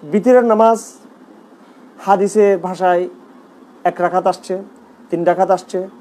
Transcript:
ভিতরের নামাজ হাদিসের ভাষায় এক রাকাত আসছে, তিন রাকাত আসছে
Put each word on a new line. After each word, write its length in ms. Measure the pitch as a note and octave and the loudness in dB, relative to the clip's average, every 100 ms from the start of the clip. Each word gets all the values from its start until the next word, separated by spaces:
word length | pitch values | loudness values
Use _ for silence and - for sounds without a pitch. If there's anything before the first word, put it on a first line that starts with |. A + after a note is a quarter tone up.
| D3+ | -2
ভিতরের 340 | F#3 A3+ B3+ A#3+ | -2 4 4 4
নামাজ 480 | A3 A3+ A3+ - - - - - - - _ - - - - | 4 4 2 -6 -20 -20 -20 -20 -20 -20 _ -20 -20 -20 -14
হাদিসের 580 | - G3 G3+ G#3+ G3+ F#3+ | -2 0 0 2 2 2
ভাষায় 520 | F3+ F3+ F#3 F3 F3+ - - - - - - - | -4 -2 0 0 -2 -10 -20 -20 -20 -20 -20 -6
এক 180 | F3 - | -6 -2
রাকাত 260 | F3 F3 F#3 | -2 0 -2
আসছে, 360 | F3+ - F#3 G3 - - _ - | -4 -6 -10 -10 -20 -20 _ -10
তিন 140 | E3+ | -4
রাকাত 280 | E3+ F3 F#3 | -2 0 0
আসছে 360 | F#3 - F#3+ F#3+ - | -2 -2 -8 -8 -14